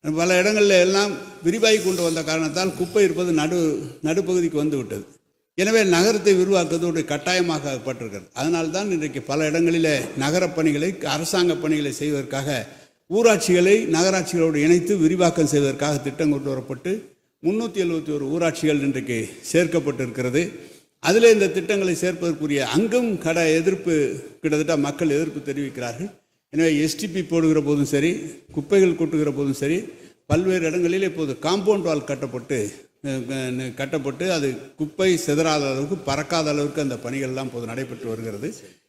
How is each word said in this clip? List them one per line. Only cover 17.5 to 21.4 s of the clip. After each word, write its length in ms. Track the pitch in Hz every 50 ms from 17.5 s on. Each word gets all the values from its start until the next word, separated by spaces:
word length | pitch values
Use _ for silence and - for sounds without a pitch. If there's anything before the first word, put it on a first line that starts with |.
| 202 220 233 226 - 196
எழுபத்தி 360 | 180 175 165 160 143 147 147
ஒரு 160 | 143 139 135
ஊராட்சிகள் 500 | 151 175 170 165 - - 156 151 147 143
இன்றைக்கு 480 | 139 139 131 131 117 123 120 110 107 - - - - -
சேர்க்கப்பட்டிருக்கிறது. 1000 | - 165 175 160 170 165 135 147 131 123 135 123 110 135 123 127 123 151 175 208 - - - - - - _ _ _ _
அதிலே 340 | - 160 190 226 233 233
இந்த 160 | 220 208